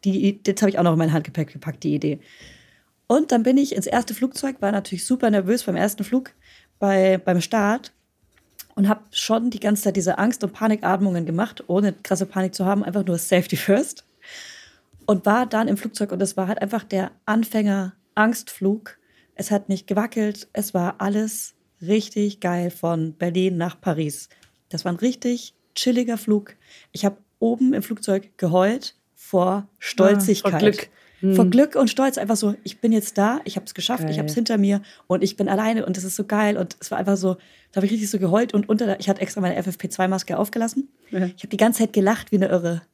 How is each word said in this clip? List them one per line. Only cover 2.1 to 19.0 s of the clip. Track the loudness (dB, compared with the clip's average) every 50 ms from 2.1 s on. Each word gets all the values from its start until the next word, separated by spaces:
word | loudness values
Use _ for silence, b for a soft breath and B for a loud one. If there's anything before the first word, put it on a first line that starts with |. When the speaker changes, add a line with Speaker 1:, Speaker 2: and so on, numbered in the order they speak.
| -4 -4 b b b b b b b b b b b b b b b _ _ _
Speaker 1:
Und | 2 2 2 2
dann | 2 2 2
bin | 4 4 4
ich | 2 2 -2
ins | -4 -4 0
erste | -2 -2 -2 -2 -4
Flugzeug, | -4 -4 -4 -4 -4 -6 -6 -6 -2
war | -2 -2
natürlich | 0 -2 -4 -4 -8 -8 -2
super | -2 -2 2 2 2
nervös | 2 2 2 2 0 0 0
beim | -2 -2
ersten | 0 0 -2 -2 -4 -6
Flug, | -2 -2 -2 -2 -4 _ b b b b b b b b _
bei, | 0 2 4 4 6 4 4 2
beim | 2 2 2 2
Start | 0 0 0 2 2 2 0 -2 -4 -12 _ _ _ _ _ _ _ _ _ _ _ _ _ _ -20 _ _
und | 0 2 2
hab | 2 0 -2 _
schon | -8 -8 -2 0 0 0 0 -2
die | -4 -2
ganze | 0 0 0 2 0
Zeit | 0 0 0
diese | 0 0 0 2
Angst- | 2 0 0 0 -4
und | -6 -4
Panikatmungen | -2 0 0 0 2 2 0 2 2 2 0 0 0 -2
gemacht, | -2 -2 -2 -2 -2 -4 -14 -6 -2
ohne | 0 2 2 2 0 -2 _
krasse | -4 -2 -2 -2
Panik | -4 -2 -2 -2 -2 -2
zu | -2 0
haben, | 0 0 0 -2
einfach | -2 -2 -2 -2
nur | 0 -2 -2
Safety | 0 2 2 2 2 0 -4 -4
First. | 2 2 2 2 2 -2 -8 -16 _ _ _ _ B B B B B B B B B B B B B B _ -12 0 0
Und | 0 2 4
war | 2 2 2 2
dann | 0 0 -2 0 0
im | 0
Flugzeug | -2 -2 -8 -6 -4 -6 -4 -2
und | -2
es | -2 -2 -2 -4
war | -2 -2
halt | -2 -4
einfach | -4 -4 -4 -6 -6
der | -2 -2 -2 -2 -4 -8 _ _
Anfänger-Angstflug. | -2 0 0 0 0 -2 0 0 2 0 0 -2 -6 -8 _ _ _ _ 2 2 2 2 -2 -8 -14 -10 -2 0 0 0 -2 -6 -16 -20 _